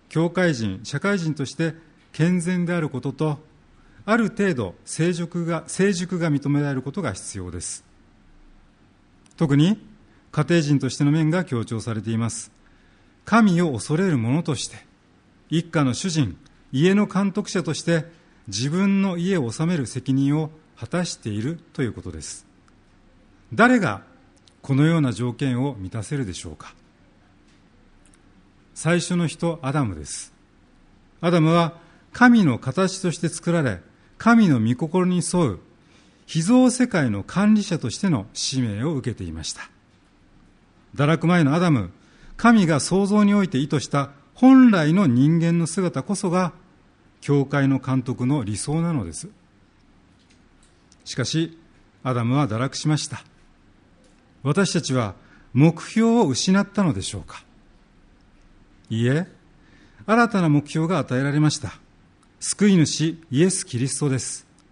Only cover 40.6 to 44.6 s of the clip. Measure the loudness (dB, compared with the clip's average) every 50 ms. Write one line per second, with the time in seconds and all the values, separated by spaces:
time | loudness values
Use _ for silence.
40.6 | _ _ _ _ _ _ -4 0 2 2 2 2 2 2 4 4 4 4 4 2
41.6 | 4 4 2 2 0 -4 -8 _ _ _ _ _ -20 -20 -8 2 4 6 6 6
42.6 | 6 4 2 0 0 0 0 0 0 2 2 4 4 4 4 2 2 0 0 -2
43.6 | -2 0 -2 -4 -2 -2 -2 -4 -4 -4 -8 -18 _ _ _ 4 8 8 10 10